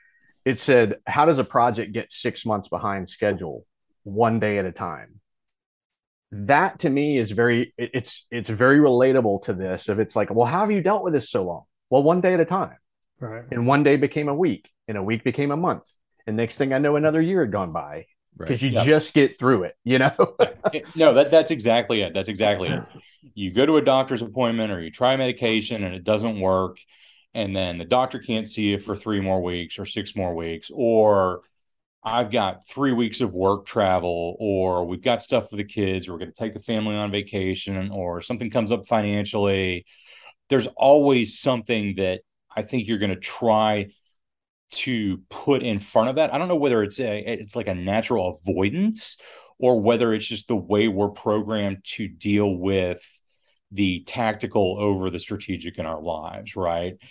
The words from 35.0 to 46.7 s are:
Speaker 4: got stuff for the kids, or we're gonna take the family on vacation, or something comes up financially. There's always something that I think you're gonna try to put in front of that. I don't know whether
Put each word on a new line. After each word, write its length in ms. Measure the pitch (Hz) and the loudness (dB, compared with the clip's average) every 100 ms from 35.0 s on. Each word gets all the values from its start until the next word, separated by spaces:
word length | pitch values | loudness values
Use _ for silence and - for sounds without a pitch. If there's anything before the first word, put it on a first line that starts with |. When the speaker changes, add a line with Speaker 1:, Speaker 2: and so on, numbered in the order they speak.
Speaker 4:
got 200 | 127 117 | -2 -2
stuff 280 | - 120 104 | 0 -2 -2
for 60 | 104 | -8
the 80 | |
kids, 420 | 104 110 95 95 87 | -8 -2 -2 -2 -6
or 40 | |
we're 60 | 85 | -10
gonna 120 | 85 | -12
take 200 | - 113 | -10 -10
the 60 | 107 | -8
family 340 | - 110 107 104 | -6 -4 -2 -4
on 140 | 104 | -4
vacation, 800 | 101 101 101 95 92 101 95 98 | -4 -4 -4 -4 -4 -6 -6 -6
or 300 | 98 90 87 | -6 -6 -6
something 280 | - 117 117 | -8 -8 -4
comes 200 | 120 107 | -2 0
up 140 | 117 - | -2 0
financially. 1000 | 113 104 104 101 107 101 95 92 87 - _ - - - _ - | 0 0 -2 -2 0 0 0 -2 -4 -10 _ -20 -20 -20 _ -2
There's 180 | 135 - | 0 0
always 680 | - 135 151 139 123 110 - | 2 6 6 6 2 0 -2
something 580 | 139 123 107 113 104 95 | -2 -2 -2 -2 -2 -2
that 240 | 92 92 - _ _ | -2 -4 -8 _ _
I 80 | 110 | -8
think 240 | 107 127 107 | -6 -4 -4
you're 100 | 107 | -2
gonna 180 | 101 92 | -2 -4
try 760 | - - 117 107 107 104 98 _ _ _ _ _ _ _ _ | -8 -2 2 4 2 0 -4 _ _ _ _ _ _ _ _
to 480 | - 131 120 101 92 - | -8 -4 -2 -2 -4 -8
put 320 | - - 127 | -6 0 0
in 160 | 123 101 | 0 -4
front 300 | - 113 120 | 0 0 2
of 60 | 139 | 2
that. 160 | 156 | 0
I 40 | 139 | 0
don't 100 | 180 | -2
know 80 | 165 | 0
whether 260 | 143 | 2